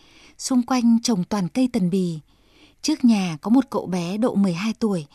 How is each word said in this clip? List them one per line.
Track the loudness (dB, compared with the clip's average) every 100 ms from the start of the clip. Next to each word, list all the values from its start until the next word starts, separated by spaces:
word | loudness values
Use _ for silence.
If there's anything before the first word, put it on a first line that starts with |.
| _ _ -20 _
xung | -2 0
quanh | 2 2 4 4
trồng | 2 -2
toàn | -2 -2 -2
cây | -2 -2
tần | 0 0
bì. | 0 -2 -6 -12 _ _ _ _ _
Trước | -4 2 4
nhà | 4 0 -6
có | 2
một | 2 2
cậu | -4 -4
bé | -4 -4 -2
độ | -2 0
mười | 0
hai | 0 -4
tuổi, | -4 -2 -2 -6